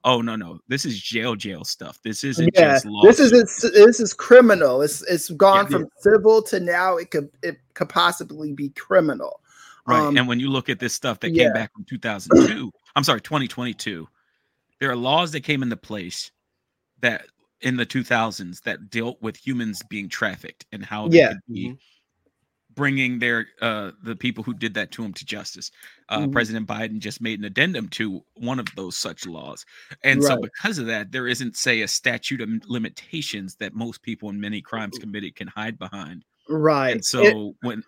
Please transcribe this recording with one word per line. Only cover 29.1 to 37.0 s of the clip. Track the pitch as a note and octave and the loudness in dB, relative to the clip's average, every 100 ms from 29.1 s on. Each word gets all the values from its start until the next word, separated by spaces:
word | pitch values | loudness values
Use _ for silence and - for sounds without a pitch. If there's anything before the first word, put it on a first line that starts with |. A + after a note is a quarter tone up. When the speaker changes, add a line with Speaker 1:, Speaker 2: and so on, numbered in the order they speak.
| D#2+ F#2 | -10 -14
Speaker 1:
laws. | D#2+ C#2 - - - - - | -14 -16 -18 -20 -20 -20 -4
And | C3+ C3+ | 0 2
so | C#3+ | 2
Speaker 2:
Right. | B2 | 0
Speaker 1:
because | G#2+ - G#3 F#3 | -4 -6 -6 -6
of | A2+ | -6
that, | A2 G#2 | -6 -6
there | C3 B2 | -8 -6
isn't, | A#2+ B2+ - | -4 -6 -4
say, | C3+ A#2 | -2 -2
a | G#2 | -2
statute | - C3 A#2+ - C3 | -2 -2 -4 -6 -8
of | A2 A2+ - | -6 -6 -6
limitations | B2 A2 - - D#3+ C#3+ G#2 F#2+ - | -8 -6 -10 -12 -10 -8 -10 -12 -12
that | G2+ | -12
most | A2 A#2 - | -8 -10 -10
people | - G#2+ G#2+ | -12 -10 -10
in | G2+ | -10
many | G#2 G#2 | -8 -10
crimes | - A2+ G#2 - | -10 -10 -10 -12
committed | G#2+ G2+ G2+ | -12 -10 -12
can | - F2+ | -14 -16
hide | - A2 A2 | -10 -12 -10
behind. | F2+ G2 D#2+ F2 _ _ - | -14 -14 -16 -18 _ _ -8
Speaker 2:
Right. | D#3 D#3 D3 C3+ | 0 2 2 0
Speaker 1:
And | A#2 | -2